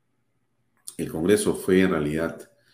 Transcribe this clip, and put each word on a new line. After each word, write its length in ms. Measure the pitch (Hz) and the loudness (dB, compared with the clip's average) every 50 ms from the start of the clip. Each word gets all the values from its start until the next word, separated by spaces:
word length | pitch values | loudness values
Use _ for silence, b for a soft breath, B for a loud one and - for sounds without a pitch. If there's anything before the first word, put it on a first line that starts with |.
| _ _ _ _ _ _ _ _ _ _ _ _ _ _ _ _ - - - - | _ _ _ _ _ _ _ _ _ _ _ _ _ _ _ _ -20 -18 -10 -10
El 120 | 80 - | -10 -8
Congreso 440 | - 80 82 92 104 104 - 92 78 | -6 -4 2 2 2 2 2 -2 -4
fue 260 | - - - 92 95 | -4 0 2 4 4
en 100 | 95 92 | 4 4
realidad, 600 | 87 78 76 73 76 80 82 82 - - - _ _ b b b | 2 0 -2 -2 -4 -4 -4 -6 -8 -10 -18 _ _ b b b